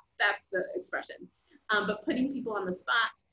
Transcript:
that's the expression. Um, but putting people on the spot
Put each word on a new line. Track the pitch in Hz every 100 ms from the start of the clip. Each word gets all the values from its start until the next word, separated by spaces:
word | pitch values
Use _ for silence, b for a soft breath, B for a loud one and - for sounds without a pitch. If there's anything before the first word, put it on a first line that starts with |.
| - -
that's | 208 202 -
the | 185 180
expression. | 185 - - - - - _ b b -
Um, | 208 202
but | 208
putting | - 262 269
people | 262 233
on | 202 185
the |
spot | 180 - 233 220 - _